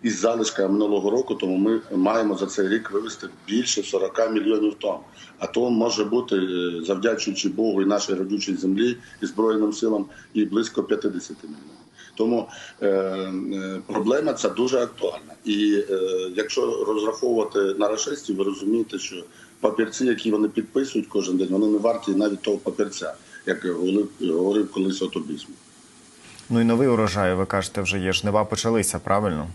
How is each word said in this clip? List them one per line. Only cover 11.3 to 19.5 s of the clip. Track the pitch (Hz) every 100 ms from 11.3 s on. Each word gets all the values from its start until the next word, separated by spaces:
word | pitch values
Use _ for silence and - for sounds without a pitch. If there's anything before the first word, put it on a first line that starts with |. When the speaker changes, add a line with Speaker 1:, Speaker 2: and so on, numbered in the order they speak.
| - 80
Speaker 1:
мільйонів. | 73 - - - - -
Тому, | - 113 117 98 - - -
е, | 101
е, | 95 95 95 95 95 98 98 95 95 -
проблема | 104 107 139 156
ця | - 101
дуже | 92 127 131
актуальна. | 120 - 92 78 - -
І, | - 104 104 101 101
е, | 95 92 92 92 90
якщо | 107 - 123 113
розраховувати | - 107 110 110 127 117 104 104
на | 98 98 104
рашистів, | 110 - 143 - 95
ви |
розумієте, | 98 95 98 117 110 98
що | - 90 85 - -